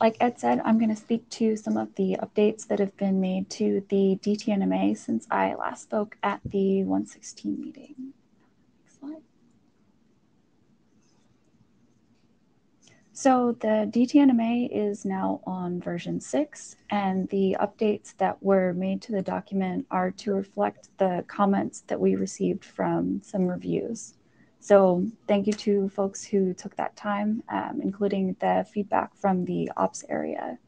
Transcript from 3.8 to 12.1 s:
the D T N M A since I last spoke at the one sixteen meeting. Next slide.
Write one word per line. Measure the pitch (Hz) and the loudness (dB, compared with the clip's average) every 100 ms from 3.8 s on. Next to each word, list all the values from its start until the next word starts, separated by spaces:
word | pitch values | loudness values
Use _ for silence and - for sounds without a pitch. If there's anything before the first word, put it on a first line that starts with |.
| 196 | 0
the | 196 196 190 | 2 4 2
D | 202 208 | 0 -2
T | - | 0
N | 196 | 0
M | 185 | 2
A | 185 196 | 2 0
since | 214 - 226 - | 0 -2 -4 -2
I | 208 190 | 0 0
last | - - - | -2 -6 -8
spoke | - 220 208 - | -6 -4 -4 -4
at | 202 202 | -4 -4
the | - 196 196 196 | -4 0 2 2
one | 190 190 208 | 0 -2 -4
sixteen | - - - 104 - | -10 -20 -10 -8 -8
meeting. | - - - - 269 - _ _ _ _ _ _ | -10 -16 -18 -16 -16 -18 _ _ _ _ _ _
Next | _ _ | _ _
slide. | 277 311 - _ _ _ _ _ _ _ _ _ _ _ _ _ _ _ _ _ _ _ _ _ _ _ _ _ _ _ _ | -12 -12 -16 _ _ _ _ _ _ _ _ _ _ _ _ _ _ _ _ _ _ _ _ _ _ _ _ _ _ _ _